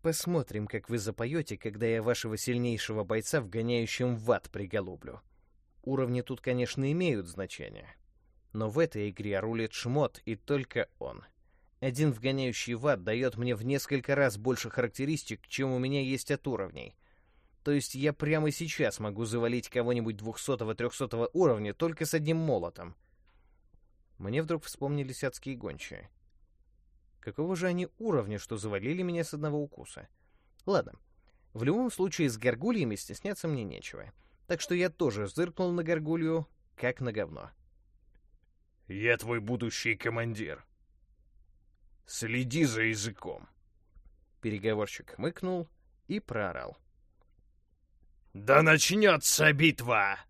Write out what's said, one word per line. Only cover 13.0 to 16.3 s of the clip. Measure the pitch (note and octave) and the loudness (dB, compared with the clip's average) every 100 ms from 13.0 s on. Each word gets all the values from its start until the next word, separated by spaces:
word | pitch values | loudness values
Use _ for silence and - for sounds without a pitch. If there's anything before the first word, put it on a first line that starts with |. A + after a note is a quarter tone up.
даёт | F2+ A2+ C3 A2+ | 2 0 0 0
мне | B2 | -2
в | A2+ | 0
несколько | A#2 C#3 - C#3 B2 | 0 -2 0 -2 2
раз | C#3 C3+ G2+ | 4 4 2
больше | A2 B2 A#2 | 0 0 0
характеристик, | - A#2+ - C#3 D#3 - - - | 0 -2 0 -2 -2 -4 -10 -8
чем | - C3+ | -2 0
у | B2+ | 0
меня | C3 C#3+ | 0 0
есть | C3+ C3 - | 0 -2 0